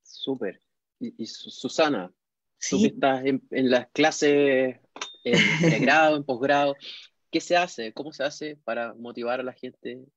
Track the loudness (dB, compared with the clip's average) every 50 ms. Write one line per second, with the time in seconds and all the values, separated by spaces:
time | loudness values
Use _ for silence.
0 | _ -20 -14 -10 -6 -6 -6 -6 -6 -8 -8 _ _ _ _ _ _ _ _ _
1 | -12 -12 -10 -12 -12 -12 -12 -16 -16 -18 -16 -10 -10 -6 0 0 0 2 0 -4
2 | -6 -10 _ _ _ _ _ _ _ _ _ _ -6 -2 2 2 2 2 2 2
3 | 2 2 2 2 0 -2 -2 -2 _ _ -2 0 2 2 2 2 0 _ _ 2
4 | 2 2 2 2 2 4 4 4 4 4 4 2 2 0 -4 _ _ _ _ -16
5 | -16 -16 -16 _ _ 2 4 4 4 2 2 2 2 2 4 4 4 4 6 6
6 | 6 6 4 2 -2 -4 -4 -2 2 2 2 4 2 2 0 -4 -12 -18 -18 -18
7 | -20 _ _ _ _ _ -6 -4 -2 2 2 2 2 0 -4 -10 -10 -10 -10 -10
8 | -12 -12 -8 -6 -6 -6 -6 -6 -12 -12 -12 _ _ -6 -4 -4 -4 -8 -10 -12
9 | -14 -12 -10 -6 -4 -4 -4 -4 -4 -8 -10 _ -16 -16 -16 _ _ -12 -12 -12
10 | -16 _ _